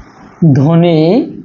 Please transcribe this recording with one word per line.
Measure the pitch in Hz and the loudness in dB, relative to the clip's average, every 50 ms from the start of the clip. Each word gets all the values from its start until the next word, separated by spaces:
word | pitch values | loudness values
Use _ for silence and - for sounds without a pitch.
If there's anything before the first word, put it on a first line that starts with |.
| - - - - - - - - 175 160 131 | -20 -20 -20 -20 -20 -20 -8 -2 0 0 2
ধ্বনি | 147 131 156 165 165 170 175 165 156 156 165 196 262 - - - - | 2 0 0 2 2 2 2 2 2 2 2 0 -2 -2 -6 -10 -18